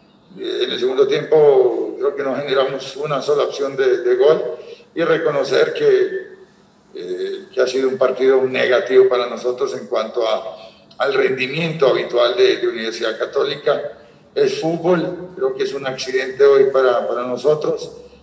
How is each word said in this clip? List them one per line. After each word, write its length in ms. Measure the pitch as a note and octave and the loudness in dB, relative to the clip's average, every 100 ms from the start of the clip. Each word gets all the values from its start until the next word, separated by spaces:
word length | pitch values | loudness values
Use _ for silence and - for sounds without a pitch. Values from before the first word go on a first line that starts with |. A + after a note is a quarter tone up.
| _ _ _ - | _ _ _ -12
Eh, 260 | A2+ A#2+ | -8 -4
en 80 | B2 | -4
el 60 | B2 | -2
segundo 280 | B2 C3 C3+ | -2 2 0
tiempo 880 | D3+ D3 D#3 D3 C3 B2 A2+ - - | 0 2 4 6 6 4 2 -6 -4
creo 180 | C#3 C#3 | -4 -2
que 60 | |
no 120 | C3+ B2+ | -4 -4
generamos 600 | C#3+ C3 C3+ C#3 - - | -2 0 0 -2 -10 -8
una 260 | D3 C#3 | -4 -4
sola 220 | C3 D3 | 0 0
opción 320 | B2 - C#3 C3+ | 0 -2 -6 0
de, 220 | C3+ A#2+ | 2 2
de 180 | B2 B2 | 2 4
gol, 260 | C#3 D#3+ - - - - - | 4 4 0 -8 -14 -20 -12
y 100 | - | -4
reconocer 680 | E3 D#3+ D3+ D3 C3 C3+ D3+ | 0 0 0 -2 0 2 0
que, 640 | - D3 B2+ B2 B2 - - - _ _ _ _ | 0 2 2 2 -4 -10 -18 -20 _ _ _ _
eh, 500 | - F2+ F2+ F#2+ - - | -14 -10 -6 -6 -8 -8
que 60 | - | -2
ha 60 | B2+ | 0
sido 220 | C3 C3 | 0 0
un 80 | C3 | 2
partido 460 | C3 C3 C3 C3+ | 0 2 4 4
negativo 680 | B2+ B2+ B2 B2 - C3 B2+ | 2 0 2 2 4 6 6
para 200 | B2 A#2+ | 4 -2
nosotros 440 | A2+ A#2+ B2 C#3 - | -4 -4 -4 -4 -6
en 80 | G#2+ | -4
cuanto 400 | A2+ A2 A#2 A2+ | -4 -4 -2 -2
a, 300 | G#2+ - - - - - - | -2 -4 -14 -18 -20 -16 -4
al 160 | G#2+ | -2
rendimiento 720 | C3 B2+ B2+ B2+ D3 E3+ D3+ C3+ | 2 0 0 -4 -4 -4 0 2
habitual 500 | A#2 A#2+ A#2+ A#2+ B2 | 2 0 0 0 4
de, 200 | C3 - | 2 2
de 100 | A#2+ | -2
Universidad 500 | A2+ A2+ A2 A2+ A2 | -4 -6 -6 -6 -4
Católica. 800 | - C#3 C3+ D3 - C3 - - - - _ | -4 -2 -2 -2 -2 -2 -4 -12 -20 -20 _
Es 260 | - C#3 - | -2 -2 0
fútbol, 680 | D#3+ E3+ F3 E3+ - - - - | -4 -2 0 0 -2 -8 -12 -6
creo 180 | C3 | -4
que 80 | C3 | -4
es 120 | C3+ | -6
un 120 | C#3 C3+ | -6 -8
accidente 580 | B2+ - C3 C3 C3 | -8 -4 -4 -4 4
hoy 200 | C#3 C#3 C3+ | 6 6 6
para, 340 | C3+ C3 A#2 A2 | 4 2 2 0
para 180 | A#2 B2 | -4 -4
nosotros, 720 | B2 C#3 D3+ - D#3+ - - - - | -2 0 0 0 -4 -6 -16 -20 -20